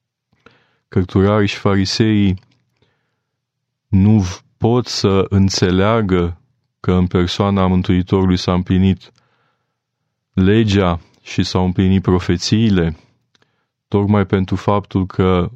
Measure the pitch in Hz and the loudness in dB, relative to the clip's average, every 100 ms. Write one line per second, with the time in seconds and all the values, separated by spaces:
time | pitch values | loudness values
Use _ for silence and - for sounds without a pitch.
0 | _ _ _ _ _ _ _ _ _ 98 | _ _ _ _ _ _ _ _ _ -4
1 | 92 98 98 107 101 - 104 98 92 - | -2 0 2 2 0 -2 -2 -2 -2 -2
2 | 110 104 101 95 - _ _ _ _ _ | -2 0 0 -2 -8 _ _ _ _ _
3 | _ _ _ _ _ _ _ _ _ 95 | _ _ _ _ _ _ _ _ _ 2
4 | 104 110 90 - _ _ 113 123 117 - | 4 2 0 -6 _ _ -2 -2 -4 -4
5 | 104 95 92 98 98 - 92 92 101 117 | 0 0 0 0 0 0 0 2 2 0
6 | 98 92 87 87 _ _ _ _ - 92 | 0 0 -2 -6 _ _ _ _ -2 0
7 | 90 95 90 - 101 98 92 92 90 92 | 0 0 -2 -2 -2 0 0 0 0 -2
8 | 90 98 95 90 - 90 87 92 95 92 | 0 0 0 0 0 -2 0 0 2 0
9 | - _ _ _ _ _ _ _ _ _ | -6 _ _ _ _ _ _ _ _ _
10 | _ _ _ - 95 110 110 98 92 82 | _ _ _ 0 2 2 2 2 0 -2
11 | - _ - - 95 95 92 92 92 95 | -8 _ -10 -6 -4 -2 -2 0 2 2
12 | 92 90 - 87 - 107 113 92 82 80 | 2 -2 0 -4 -2 0 2 2 0 -4
13 | _ _ _ _ _ _ _ _ _ 101 | _ _ _ _ _ _ _ _ _ -2
14 | 101 104 92 98 95 95 - 101 - 98 | 0 0 0 -2 -2 -4 -2 -2 -2 -4
15 | 92 - 92 92 90 | -4 -2 0 0 -2